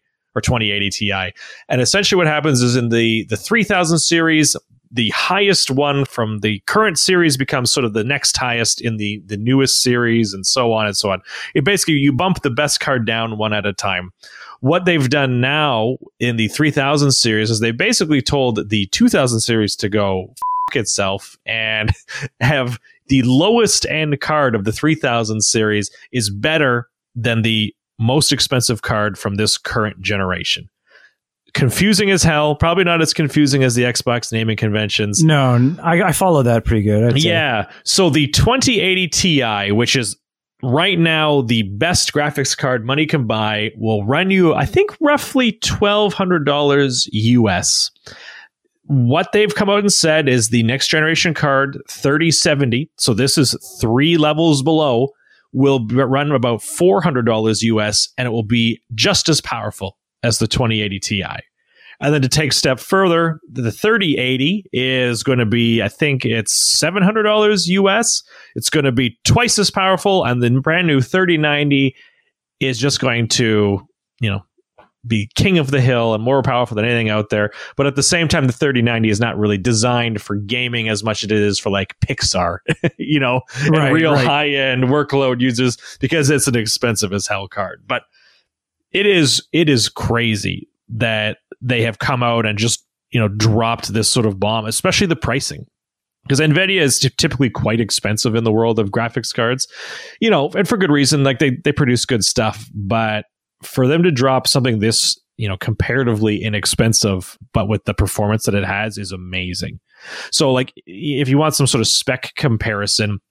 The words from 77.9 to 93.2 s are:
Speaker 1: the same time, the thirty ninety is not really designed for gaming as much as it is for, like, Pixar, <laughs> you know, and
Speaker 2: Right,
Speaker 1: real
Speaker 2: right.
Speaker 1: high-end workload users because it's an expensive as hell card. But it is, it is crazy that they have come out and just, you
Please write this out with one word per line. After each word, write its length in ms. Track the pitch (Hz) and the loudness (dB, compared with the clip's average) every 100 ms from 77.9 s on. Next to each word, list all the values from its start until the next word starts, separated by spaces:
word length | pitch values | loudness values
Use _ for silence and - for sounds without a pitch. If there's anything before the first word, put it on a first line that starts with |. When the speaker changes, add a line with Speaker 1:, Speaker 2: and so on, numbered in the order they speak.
| 139 | 0
Speaker 1:
the 60 | |
same 260 | - 175 160 | 0 0 2
time, 180 | 170 131 | 2 0
the 60 | |
thirty 280 | - 147 123 | 0 0 2
ninety 300 | 117 113 110 | 2 2 0
is 100 | 101 | 0
not 180 | 117 98 | 0 0
really 200 | 104 101 | 0 0
designed 640 | 123 110 123 123 117 107 | 0 0 2 0 -2 -6
for 140 | - 104 | -6 -8
gaming 520 | 101 123 123 117 110 | -4 -4 -2 -2 -2
as 160 | 104 | -2
much 180 | 110 107 | -2 -4
as 80 | 104 | -2
it 60 | 107 | 0
is 200 | 104 98 | 2 0
for, 100 | 104 | -2
like, 280 | 98 95 - | -2 -4 -4
Pixar, 580 | - 131 - 92 85 90 - 156 | -4 -2 -2 0 -2 -4 -6 -4
<laughs> 200 | 170 - | -4 -4
you 220 | 131 147 | -2 0
know, 220 | 127 127 - 127 | 0 -2 -4 -6
and 160 | 151 156 | 0 2
Speaker 2:
Right, 160 | 139 | 2
Speaker 1:
real 200 | 160 160 | 2 2
Speaker 2:
right. 140 | 143 127 | 2 2
Speaker 1:
high-end 580 | 143 147 139 135 127 | 0 0 0 0 0
workload 560 | 127 147 143 139 135 123 | 2 0 0 0 0 0
users 380 | 127 120 127 - - - | 0 2 0 -2 -10 -6
because 280 | 131 165 139 | -2 0 2
it's 160 | 143 139 | 2 2
an 100 | 120 | 0
expensive 560 | 107 - 120 107 98 | -2 -2 -2 -2 -2
as 140 | 98 - | -4 -4
hell 220 | 101 95 | -6 -8
card. 340 | 104 95 - 101 | -8 -8 -10 -8
But 160 | 120 - _ _ _ _ _ _ _ _ | -8 -8 _ _ _ _ _ _ _ _
it 160 | 185 208 | 0 2
is, 400 | 185 139 - - | 4 2 0 -2
it 160 | 151 160 | 0 2
is 200 | 127 110 | 2 0
crazy 800 | - - 117 117 104 95 90 - _ - | -4 -2 0 0 0 -2 -6 -12 _ -12
that 500 | 113 117 110 104 - _ - | -4 -2 0 -2 -6 _ -10
they 200 | 127 120 | -2 0
have 180 | 113 110 | -2 -2
come 220 | - 127 | -4 -2
out 220 | 120 117 | 0 0
and 140 | 107 104 | 0 -2
just, 260 | 113 - _ _ _ | -2 -4 _ _ _
you 100 | 123 | 0